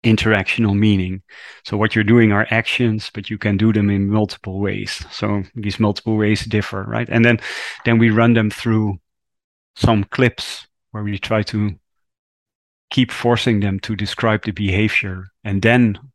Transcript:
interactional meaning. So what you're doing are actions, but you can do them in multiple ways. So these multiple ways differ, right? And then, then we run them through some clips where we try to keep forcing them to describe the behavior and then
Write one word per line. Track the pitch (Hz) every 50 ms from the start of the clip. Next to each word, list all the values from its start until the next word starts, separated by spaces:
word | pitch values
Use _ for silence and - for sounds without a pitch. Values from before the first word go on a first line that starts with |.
| -
interactional | 117 110 104 - 110 110 98 92 - - - 117 104 101 101
meaning. | 107 107 104 95 92 92 92 95 _ _ - - - - - - _
So | - -
what | 104 107 107 -
you're | 113 104
doing | 101 117 120 113 107
are | 101 101 110 -
actions, | 110 113 113 - - - 127 117 110 107 - -
but | _ - 101 -
you | 110
can | 101 - 107 104
do | 95 107 113
them | 107 107 101 101
in | 101 98 98 98
multiple | 104 110 107 98 - - - 101 92 95
ways. | 101 98 98 101 101 101 - - - -
So | - - 107 104 104 101 92 - _
these | 117 104 104 98 -
multiple | 110 104 101 - _ 110 107
ways | 107 107 104 107 98 -
differ, | 117 110 107 101 - - 98 98
right? | 104 110 110 120 -
And | - 117 117
then, | 120 117 113 - - - - - - - - -
then | 120 117 113
we | 117 113
run | 107 110 117 117 117
them | 113 110 107
through | - - - 117 113 110 107 104 95 90 _ _ _ _ _ _ _ _ _ _ _ _ _ _ _
some | - - 139 113 104 98
clips | _ - - 127 120 - - - - - - - _ _ _ _ _
where | - 107
we | 104 104 101 95
try | - - 113 110
to | 104 - - 107 104 104 90 - _ _ _ _ _ _ _ _ _ _ _ _ _ _ _ _ _ _ _ _ _ _
keep | - 135 127 113
forcing | - - - 120 120 113 - 131 113 101
them | 101 101 98 95
to | - - 113
describe | 92 104 98 - - - 110 107 107 -
the | 110
behavior | 92 - 107 98 90 98 107 110 - - - 98 92 92 92 95 _ _
and | _ 107 98 98
then | 92 113 120 123 123 110 98 - - 139